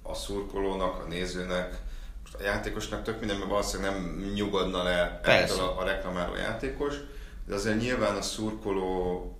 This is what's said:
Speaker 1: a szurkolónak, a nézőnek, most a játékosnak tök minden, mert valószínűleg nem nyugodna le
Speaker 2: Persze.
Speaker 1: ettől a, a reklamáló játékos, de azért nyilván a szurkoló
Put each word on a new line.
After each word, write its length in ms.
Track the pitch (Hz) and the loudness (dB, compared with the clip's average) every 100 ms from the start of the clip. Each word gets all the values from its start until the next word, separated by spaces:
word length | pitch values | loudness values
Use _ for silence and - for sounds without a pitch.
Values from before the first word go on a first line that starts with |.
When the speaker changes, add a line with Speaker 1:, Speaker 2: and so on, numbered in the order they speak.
Speaker 1:
a 100 | - | -6
szurkolónak, 880 | 78 - 101 98 98 98 95 92 90 | -6 -4 -2 -2 0 2 2 0 -2
a 40 | 82 | -4
nézőnek, 680 | 87 90 87 90 90 90 - - - - - | -2 -2 -2 0 0 0 -4 -6 -8 -8 -10
most 140 | - - | -12 -4
a 80 | |
játékosnak 600 | 98 104 107 110 110 104 | 0 0 0 -4 -4 -4
tök 160 | - 110 | -2 -2
minden, 180 | 110 101 | -2 -2
mert 120 | 98 | 2
valószínűleg 420 | 101 101 95 98 | 2 2 0 0
nem 380 | 98 90 80 98 | 0 -2 -2 -2
nyugodna 500 | 101 104 98 90 92 | 0 2 2 2 2
le 360 | 90 90 87 - | 2 4 2 2
Speaker 2:
Persze. 320 | - 110 87 | 6 6 6
Speaker 1:
ettől 120 | 95 92 | 2 0
a, 120 | 92 | 0
a 40 | |
reklamáló 520 | 92 95 92 90 87 95 | 0 0 -2 -2 -2 -2
játékos, 600 | 95 107 135 135 143 147 - - - - - | -2 -2 -4 -2 -2 -2 -8 -12 -12 -10 -4
de 60 | 101 | 0
azért 240 | 107 110 | 2 2
nyilván 360 | 120 123 107 101 | 2 4 4 2
a 60 | |
szurkoló 1080 | 95 - 110 107 104 95 92 92 90 90 90 - | -2 -2 -2 -2 0 0 2 2 2 0 -4 -8